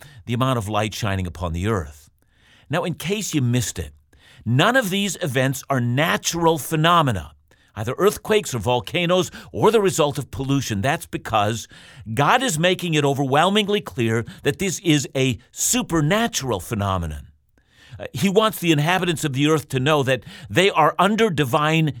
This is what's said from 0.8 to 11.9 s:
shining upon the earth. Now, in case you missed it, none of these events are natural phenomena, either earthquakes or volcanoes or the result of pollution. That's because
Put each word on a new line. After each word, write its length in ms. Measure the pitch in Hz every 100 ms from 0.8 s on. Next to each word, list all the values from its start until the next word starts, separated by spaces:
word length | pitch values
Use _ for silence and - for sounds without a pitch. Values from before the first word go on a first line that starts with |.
| 107
shining 320 | - 104 95 90
upon 280 | 80 87
the 120 | 82 101
earth. 420 | 104 73 - - _ _ _ _ _ -
Now, 140 | 160
in 100 | 139
case 400 | - 156 208 180
you 80 | 151
missed 380 | 120 123 110 -
it, 120 | 73 - _ _ _ - 107
none 280 | 127 196 262
of 140 | 202
these 260 | 196 202 151
events 420 | 151 123 131 135 -
are 120 | 135
natural 760 | 120 123 165 202 - 170 165 165
phenomena, 760 | - 160 160 175 143 95 - - _ _ _
either 220 | - 110 -
earthquakes 560 | 190 208 - 214 -
or 60 | 120
volcanoes 680 | 110 127 - 170 170 185 165 - -
or 220 | 98 185
the 80 | 226
result 380 | 190 151 147 -
of 120 | -
pollution. 500 | - 135 139 - 101
That's 260 | 131 165 -
because 600 | - - 110 104 117 - - -